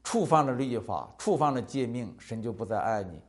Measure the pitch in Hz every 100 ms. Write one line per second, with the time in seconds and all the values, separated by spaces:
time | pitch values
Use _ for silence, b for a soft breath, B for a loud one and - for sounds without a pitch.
0 | - 233 165 156 143 123 135 120 98 90
1 | 60 - - 170 147 131 104 139 123 120
2 | 123 120 - 113 113 101 101 107 107 107
3 | 95 80